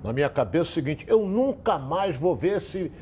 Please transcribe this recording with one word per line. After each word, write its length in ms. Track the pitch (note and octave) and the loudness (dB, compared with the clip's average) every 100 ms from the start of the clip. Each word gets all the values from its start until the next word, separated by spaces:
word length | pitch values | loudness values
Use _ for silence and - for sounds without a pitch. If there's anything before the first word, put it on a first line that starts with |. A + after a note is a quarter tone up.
na 80 | G2+ | -2
minha 180 | B2+ C#3+ | 0 0
cabeça 400 | - A#2 D#3 E3 | 2 2 2 0
o 40 | |
seguinte, 320 | - C#3 D3+ - | -2 -2 -4 2
"Eu 180 | A3 G3 | 2 4
nunca 540 | G3+ C4+ - - E3+ | 0 0 0 0 0
mais 380 | C3 E3+ G3 C#3 | 0 -2 0 0
vou 180 | E3+ C3 | 0 2
ver 220 | F3 G3 | 0 0
esse 340 | - G3 E3+ - | -4 -6 -6 -8